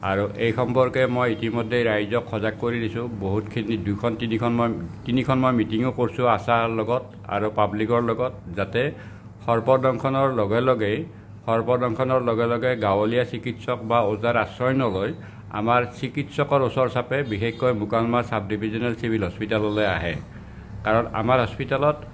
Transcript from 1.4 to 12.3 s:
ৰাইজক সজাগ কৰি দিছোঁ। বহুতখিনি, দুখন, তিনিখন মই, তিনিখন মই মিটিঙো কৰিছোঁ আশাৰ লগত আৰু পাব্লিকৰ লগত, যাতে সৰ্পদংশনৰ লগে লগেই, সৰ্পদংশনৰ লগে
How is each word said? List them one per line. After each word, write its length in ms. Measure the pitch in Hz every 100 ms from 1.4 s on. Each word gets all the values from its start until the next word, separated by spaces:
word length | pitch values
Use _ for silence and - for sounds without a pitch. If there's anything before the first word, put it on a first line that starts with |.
| 113 117 113 120 117
ৰাইজক 340 | 104 104 117 117
সজাগ 220 | 110 107 107
কৰি 140 | 117 120
দিছোঁ। 220 | 113 117 120 110
বহুতখিনি, 540 | 95 104 104 120 104 110 90
দুখন, 240 | 101 117 110
তিনিখন 300 | 117 113 120 117
মই, 100 | 117 113 85 - -
তিনিখন 320 | 123 127 131
মই 100 | 131 123
মিটিঙো 320 | 107 110 127 123
কৰিছোঁ 280 | 117 - 123 104
আশাৰ 320 | - 117 117 113
লগত 240 | 113 123 - - - 101
আৰু 120 | 107 107
পাব্লিকৰ 460 | 104 107 110 120 117
লগত, 220 | 117 127 101 - 90
যাতে 240 | 95 117 139 - - - - - -
সৰ্পদংশনৰ 800 | 117 117 131 131 117 135 135 135 123
লগে 220 | 101 113 131
লগেই, 280 | 123 104 117 165 - - - -
সৰ্পদংশনৰ 760 | 113 113 123 123 113 131 131
লগে 180 | 120